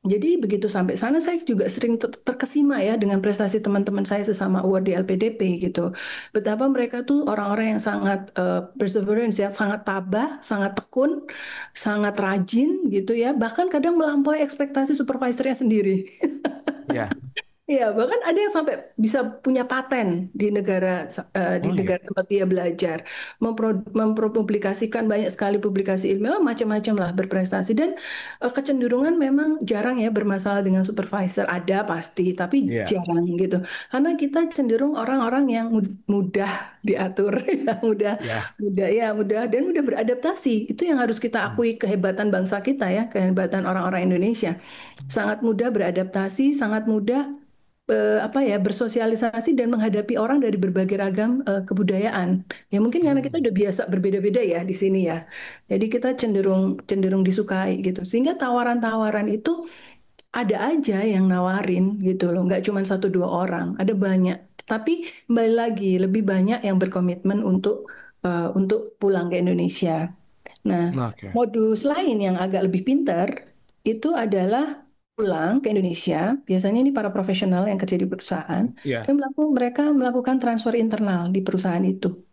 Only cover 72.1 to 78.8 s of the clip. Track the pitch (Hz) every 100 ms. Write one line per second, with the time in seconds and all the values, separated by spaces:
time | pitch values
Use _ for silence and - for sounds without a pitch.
72.1 | 220 196 180 185 190 185 185 220 277 -
73.1 | 170 196 - - _ _ _ - 220 294
74.1 | 330 220 190 185 233 294 285 - _ _
75.1 | - 202 165 165 254 262 208 185 165 -
76.1 | 156 185 269 - 185 196 226 269 269 208
77.1 | 190 190 185 196 180 202 196 190 185 190
78.1 | 185 - 180 156 170 240 -